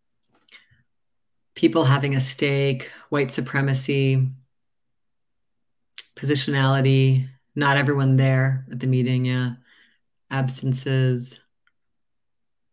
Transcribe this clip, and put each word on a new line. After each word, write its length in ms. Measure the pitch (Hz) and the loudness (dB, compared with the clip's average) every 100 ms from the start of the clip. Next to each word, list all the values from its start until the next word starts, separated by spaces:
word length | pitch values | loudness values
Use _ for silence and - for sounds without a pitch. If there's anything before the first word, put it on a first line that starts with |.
| _ _ _ _ _ - _ _ _ _ _ _ _ _ _ - | _ _ _ _ _ -20 _ _ _ _ _ _ _ _ _ -2
people 280 | 165 165 | 0 2
having 300 | 135 135 139 | 2 2 0
a 80 | 135 | -2
stake, 720 | 131 - 143 139 139 135 - - - | -4 -4 -2 0 0 -2 -8 -18 -6
white 220 | 147 135 | -2 -2
supremacy, 960 | - 123 143 139 135 - 139 135 131 131 - _ _ _ _ _ _ _ _ _ _ _ _ _ _ _ - - - | -4 -4 -2 -2 -2 -2 0 2 2 0 -4 _ _ _ _ _ _ _ _ _ _ _ _ _ _ _ -20 -20 -8
positionality, 1120 | 139 143 135 139 135 135 135 135 135 131 131 - _ - | -4 -2 -2 0 2 2 4 4 4 2 0 -10 _ -2
not 220 | 143 139 | 2 2
everyone 400 | 139 143 135 131 | 2 2 2 4
there 500 | 135 131 135 135 - | 4 2 2 -2 -6
at 80 | 127 | -6
the 60 | 131 | -2
meeting, 400 | 127 123 127 127 | 0 2 0 0
yeah. 280 | 127 123 117 _ _ _ _ _ _ - | -2 -4 -6 _ _ _ _ _ _ -8
Absences, 1080 | 135 131 - 139 131 139 131 127 123 131 - _ _ _ _ _ _ _ _ _ _ _ _ _ | -4 -4 -4 -6 -4 -2 0 0 -2 -6 -16 _ _ _ _ _ _ _ _ _ _ _ _ _